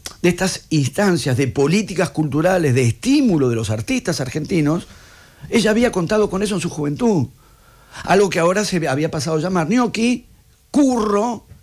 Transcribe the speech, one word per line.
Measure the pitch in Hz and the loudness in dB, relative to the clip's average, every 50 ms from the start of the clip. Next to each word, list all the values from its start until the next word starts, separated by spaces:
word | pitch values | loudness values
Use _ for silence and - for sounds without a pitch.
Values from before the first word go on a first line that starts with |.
| - - - - | -16 -18 -8 -2
de | - 175 | 0 0
estas | 180 180 190 185 - - - - | 0 0 -2 -4 -4 -6 -6 -2
instancias | 160 151 139 127 - - 208 196 175 151 - 147 123 | 0 0 0 0 0 0 2 2 2 0 0 0 0
de | 123 143 | 0 0
políticas | 127 - 143 139 143 170 214 208 - 190 165 180 - | 0 0 2 2 2 2 0 0 -2 -2 -2 -2 -2
culturales, | - 165 160 147 120 151 165 180 190 180 165 143 120 | -2 -2 -2 -2 0 0 2 2 2 2 2 2 2
de | 135 | 2
estímulo | 127 117 113 - - 247 277 302 269 233 175 151 135 | 2 0 0 -2 0 2 2 4 4 2 2 2 2
de | 123 117 | 0 0
los | 110 113 - | -2 -2 -4
artistas | 110 110 113 - 262 254 - 185 165 - | -4 -4 -4 -4 -4 -4 -2 -4 -4 -4
argentinos, | 135 123 - 160 156 - - 165 147 147 160 175 - - - - - - - - - - - - - - | -4 -6 -6 -6 -4 -2 0 0 2 2 0 -2 -4 -10 -18 -20 -20 -20 -20 -20 -20 -20 -20 -20 -8 -2
ella | - 233 196 220 | 0 0 2 2
había | 214 233 240 - - | 2 2 2 0 0
contado | 190 170 - 214 214 208 - | -2 -2 0 0 0 0 0
con | 180 190 208 | -2 -4 -4
eso | 196 214 | -4 -4
en | 175 | -4
su | - 175 | -4 -6
juventud. | - - 147 147 147 - 247 233 208 160 120 - - - _ - _ _ _ _ _ _ _ _ - - - | -6 -4 -4 -4 -2 0 0 2 2 2 0 -4 -6 -14 _ -20 _ _ _ _ _ _ _ _ -18 -8 -2
Algo | - 175 196 202 185 | 0 2 2 2 2
que | - 175 | 0 0
ahora | 165 175 185 208 208 | 0 2 2 0 -2
se | - 190 175 160 | -2 -2 -2 -2
había | 143 131 139 156 156 | -2 -2 -2 -2 -2
pasado | - 160 123 165 160 | -4 -4 -4 -2 -2
a | 156 | -2
llamar | 147 185 190 180 160 147 | -2 0 -2 0 0 2
gnocchi, | 220 254 247 220 - - 165 156 - - - - - _ _ _ _ _ _ _ | 2 2 0 0 -2 -2 0 0 0 -2 -6 -12 -20 _ _ _ _ _ _ _
curro, | - 285 294 262 247 233 214 214 202 202 214 247 - - - - - - | 2 2 4 4 2 0 0 0 0 0 0 -2 -4 -6 -10 -16 -20 -20